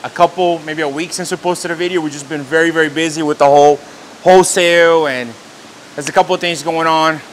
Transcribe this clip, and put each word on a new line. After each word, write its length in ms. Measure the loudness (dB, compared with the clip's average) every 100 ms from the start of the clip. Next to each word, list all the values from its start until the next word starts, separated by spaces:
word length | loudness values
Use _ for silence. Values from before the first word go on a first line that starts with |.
a 60 | -10
couple, 480 | 0 0 0 -2 -2
maybe 220 | -6 -6
a 80 | -6
week 240 | -6 -8
since 160 | -8 -8
we 80 | -6
posted 320 | -4 -4 -6
a 60 | -6
video. 260 | -4 -2
We've 100 | -4
just 160 | -8 -10
been 140 | -10
very, 300 | -2 0 2
very 180 | 2 0
busy 320 | 0 -4 -4
with 160 | -4 2
the 80 | 4
whole 320 | 6 6 2 -4 -20 -20 -4
wholesale, 840 | 4 4 4 2 2 4 4 2 0
and 260 | -4 -8 -14 -20 -20 -20 -20 -18
there's 160 | -12 -4
a 20 |
couple 220 | 0 0
of 80 | 0
things 220 | -4 -6
going 240 | -4 -2 0
on 340 | 0 0 -2 -8